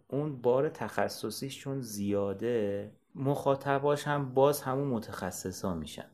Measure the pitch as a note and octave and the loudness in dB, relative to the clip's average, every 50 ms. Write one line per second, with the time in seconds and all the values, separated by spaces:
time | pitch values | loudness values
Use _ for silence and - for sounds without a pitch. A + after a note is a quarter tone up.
0 | _ - C3 C#3 D3+ D#3 C#3 B2 A#2 E3 B2 C3 C#3+ D#3 D3+ - A#2+ G#2 - - | _ -6 -4 -2 -2 -2 -4 0 2 4 4 4 4 0 -2 -4 -6 -4 0 0
1 | G#2 A2+ - - - A2+ G#2 - C3 C3+ - - - C#3 C3+ C#3 B2 A2+ G#2 G2+ | 0 0 -2 -4 -6 -6 -6 -6 -8 -8 -8 -8 -6 -6 -6 -4 -6 -6 -4 -2
2 | G2+ G2+ G2+ G2+ G2+ G2+ G2 G2 A2 A#2+ A#2+ A2+ G#2 G2+ G2+ G2+ G#2 G#2+ - _ | 0 2 2 2 2 0 -2 -2 -2 0 0 0 0 0 -2 -4 -6 -8 -12 _
3 | _ _ - F3 C3+ C#3 C#3+ C#3 - C#3 C3+ C3+ - C#3+ C#3 C#3 C#3+ D3 D3 C#3+ | _ _ -8 -2 0 0 0 2 2 2 2 2 2 2 2 2 4 2 2 2
4 | - D3+ D3 C#3+ C#3 C3 B2 C3 C3+ D3 C#3+ C#3+ - C3 C3 C#3 C#3+ C#3 B2 A2 | 0 0 0 0 -2 2 6 6 8 8 6 4 0 -2 0 0 0 0 0 -2
5 | - - - - G2+ F#2 - - - F#2 F#2 - - G2 F2 D#2+ D2+ - - - | -2 -4 -6 -6 -4 -4 -4 -4 -6 -6 -6 -4 -4 -4 -2 -4 -6 -8 -10 -12
6 | - - | -14 -14